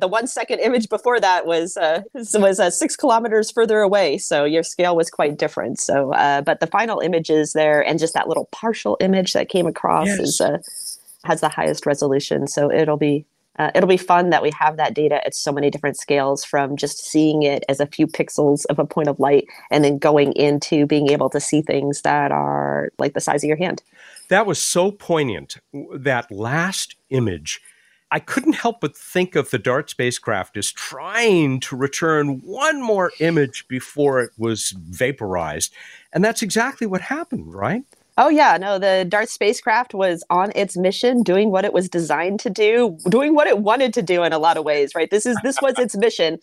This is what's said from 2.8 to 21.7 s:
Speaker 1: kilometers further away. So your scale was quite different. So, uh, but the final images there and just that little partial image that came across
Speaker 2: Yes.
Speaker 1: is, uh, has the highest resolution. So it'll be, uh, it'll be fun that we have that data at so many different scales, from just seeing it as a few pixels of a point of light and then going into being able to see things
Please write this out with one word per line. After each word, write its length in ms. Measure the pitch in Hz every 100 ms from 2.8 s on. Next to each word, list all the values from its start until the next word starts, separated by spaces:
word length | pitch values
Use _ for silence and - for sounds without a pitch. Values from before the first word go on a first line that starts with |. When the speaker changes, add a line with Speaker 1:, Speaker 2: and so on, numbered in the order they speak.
| 320 -
Speaker 1:
kilometers 560 | 285 226 226 214 214
further 300 | - 220 214
away. 360 | 202 202 170 156
So 260 | - 156
your 200 | 147 160
scale 320 | 165 - 180 170
was 160 | 165
quite 260 | - 156 151
different. 420 | 151 - 113 -
So, 340 | - 139 135
uh, 280 | - 143 143
but 200 | 151 151
the 60 | 165
final 320 | 202 226 196
images 540 | 165 170 160 156 151
there 320 | 156 156 151 131
and 140 | 160
just 160 | 160 151
that 120 | -
little 220 | 151 -
partial 460 | - 226 214 214 208
image 320 | 190 190 185
that 160 | - -
came 180 | 185 170
across 400 | - - 165 185
Speaker 2:
Yes. 120 | 202
Speaker 1:
is, 220 | - -
uh, 160 | - 156 - - - - - - 185
has 160 | 160
the 80 | 156
highest 360 | - 160 151 147
resolution. 640 | 143 143 139 - 151 139
So 240 | - 147
it'll 260 | - 156 147
be, 300 | 147 147 - _ _ -
uh, 140 | 151 -
it'll 140 | 185
be 80 | 185
fun 320 | - 175 180
that 120 | 156
we 100 | 151
have 260 | 156 156 156
that 160 | 147
data 280 | - 151 147 -
at 100 | -
so 160 | -
many 180 | 143 143
different 280 | 147 143 135
scales, 480 | - 143 135 139 -
from 320 | 147 139 143
just 280 | 147 - -
seeing 380 | 156 156 151
it 180 | 143 139 -
as 140 | 139
a 40 | 147
few 220 | - 156
pixels 580 | - 156 - 147 143 -
of 120 | 151
a 60 | 147
point 240 | - 147
of 100 | 139
light 280 | 135 143 - - -
and 140 | 147
then 140 | 143 139
going 340 | 156 147 147
into 540 | - 147 147 - 156 147
being 260 | 151 143
able 180 | 147 135
to 120 | 143
see 200 | - 151
things 420 | 156